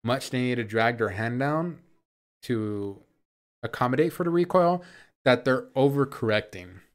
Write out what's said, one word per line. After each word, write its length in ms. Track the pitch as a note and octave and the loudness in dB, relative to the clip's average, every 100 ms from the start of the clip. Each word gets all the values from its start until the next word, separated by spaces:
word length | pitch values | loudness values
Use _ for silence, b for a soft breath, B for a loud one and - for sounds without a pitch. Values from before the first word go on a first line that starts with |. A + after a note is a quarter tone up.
much 280 | A#2 C3 - | -2 -4 -2
they 100 | B2+ | -2
need 160 | B2 A#2+ | -2 -2
to 80 | |
drag 340 | G#2+ A2 A2+ A#2 | -2 2 2 2
their 120 | G#2 | -2
hand 280 | F#2+ A2+ B2 | -2 -4 -2
down 400 | C#3 D3+ E3+ D#3+ _ _ _ _ _ _ | 0 -2 -4 -8 _ _ _ _ _ _
to 560 | - A#2 G#2+ G#2 G2+ G2 _ _ _ _ _ _ | -4 -2 -2 -4 -6 -10 _ _ _ _ _ _
accommodate 500 | A#2 - B2 C3 E3+ | -10 -2 0 2 0
for 120 | - | 0
the 60 | E3+ | 0
recoil 520 | E3+ F3 F#3 E3+ F3 B B B _ C3 | 0 2 4 4 2 B B B _ 2
that 180 | B2 | 2
they're 220 | C3 B2+ - C3+ | 2 0 0 2
overcorrecting. 1040 | C#3 C#3+ C#3 - A2+ G#2+ - F#2+ F2+ F2+ _ | 2 4 -2 0 0 0 -2 -16 -16 -20 _